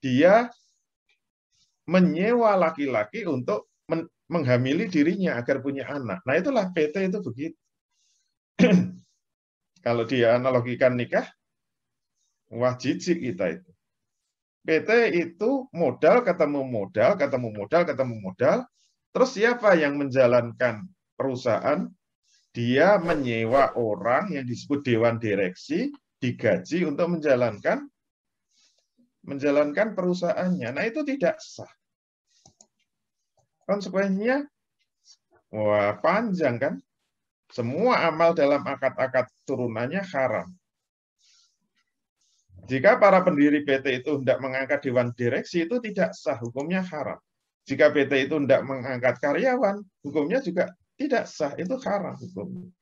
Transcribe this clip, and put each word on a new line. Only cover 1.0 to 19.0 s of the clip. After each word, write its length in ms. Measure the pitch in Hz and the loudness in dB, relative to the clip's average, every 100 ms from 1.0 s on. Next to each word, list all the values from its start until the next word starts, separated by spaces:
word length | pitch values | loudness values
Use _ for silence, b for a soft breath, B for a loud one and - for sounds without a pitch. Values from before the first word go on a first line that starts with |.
| _ _ _ _ _ _ _ _ - | _ _ _ _ _ _ _ _ 0
menyewa 720 | 180 175 156 202 240 220 196 | 4 4 2 0 2 4 4
laki-laki 720 | 165 160 143 117 104 220 190 | 2 0 -2 -2 -2 -6 -4
untuk 400 | 131 127 214 - _ - | -4 -2 -6 -6 _ -6
men-, 240 | 165 165 _ _ | -6 -6 _ _
menghamili 640 | 170 131 123 131 151 220 | -4 2 2 2 0 0
dirinya 480 | 165 147 185 180 123 | 2 2 2 -2 -2
agar 240 | 123 135 | -2 -2
punya 240 | 135 139 123 | -2 -8 -8
anak. 400 | 143 120 90 - | -8 -6 -8 -2
Nah, 80 | |
itulah 320 | 147 196 262 185 | 0 0 -2 -2
P 160 | 180 151 | -2 -2
T 160 | 196 190 | 0 -4
itu 160 | 202 | -4
begitu. 380 | 180 117 156 - _ _ _ _ _ _ _ _ _ - | -8 -10 -12 -12 _ _ _ _ _ _ _ _ _ 2
<clears throat> 420 | 240 175 120 - _ _ _ _ _ _ _ _ 120 | 4 4 2 -8 _ _ _ _ _ _ _ _ -4
Kalau 200 | 117 117 | -2 0
dia 240 | 131 117 | 2 4
analogikan 640 | 120 127 127 120 120 127 123 | 4 2 0 -2 0 2 2
nikah, 320 | 120 190 254 _ _ _ _ _ _ _ _ _ _ _ _ | -2 -2 -4 _ _ _ _ _ _ _ _ _ _ _ _
wah, 240 | 113 123 | -2 -2
jijik 480 | 123 151 175 180 170 | -2 -4 -4 -2 -2
kita 400 | 123 90 92 80 | -2 -4 -4 -4
itu. 100 | _ _ _ _ _ _ _ _ _ _ - | _ _ _ _ _ _ _ _ _ _ -2
P 160 | 160 | 0
T 80 | 151 233 226 | 2 2 4
itu 560 | 170 156 - 214 269 254 165 | 0 -2 -2 -2 -2 -4 -2
modal 480 | 156 120 151 233 240 | -2 2 4 4 2
ketemu 400 | 175 151 143 131 | 0 0 0 -4
modal, 560 | 117 95 107 123 202 | -4 -4 2 2 2
ketemu 280 | 139 127 120 | 0 -2 -4
modal, 280 | 104 104 160 170 | -8 0 0 0
ketemu 300 | 127 131 113 | -2 -4 -4
modal. 400 | 95 92 131 214 247 _ _ _ | -10 0 2 2 -2 _ _ _